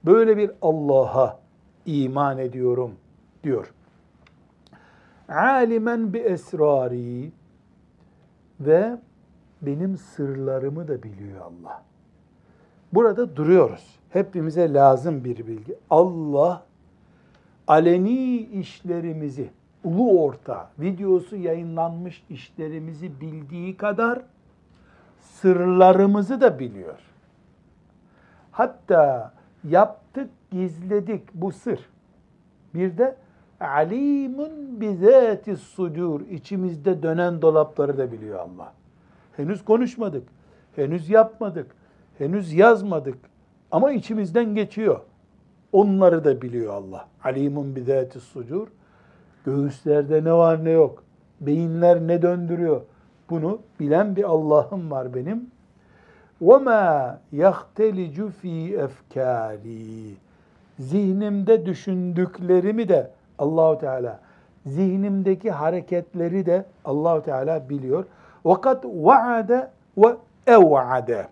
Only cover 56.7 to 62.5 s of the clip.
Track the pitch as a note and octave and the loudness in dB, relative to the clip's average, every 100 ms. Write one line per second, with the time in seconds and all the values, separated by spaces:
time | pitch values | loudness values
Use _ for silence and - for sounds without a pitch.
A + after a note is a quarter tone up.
56.7 | A3 F#3 D3+ B2 - _ C#3+ F#3 E3+ - | 2 2 0 -2 -10 _ 2 2 2 -10
57.7 | - A3 F#3+ F3 C#3+ G#3+ - F#3 E3 E3 | -2 -2 0 -8 -8 -10 -10 -10 -8 -6
58.7 | G3 C3+ B2+ _ C3 B2+ A#2+ A2+ G#2+ A2 | -4 -6 -8 _ -6 -4 -4 -6 -10 -16
59.7 | A2+ A2 A2+ G#2+ G2 _ _ _ _ _ | -16 -16 -16 -16 -20 _ _ _ _ _
60.7 | - C3 F#3 F#3+ F#3+ G#3 G3+ G3 A3+ E3+ | -16 -4 0 0 0 -2 -2 2 2 2
61.7 | F3+ - F#3 F3+ E3+ F3+ F3+ F3+ | -8 -6 -4 -4 -2 -4 -4 2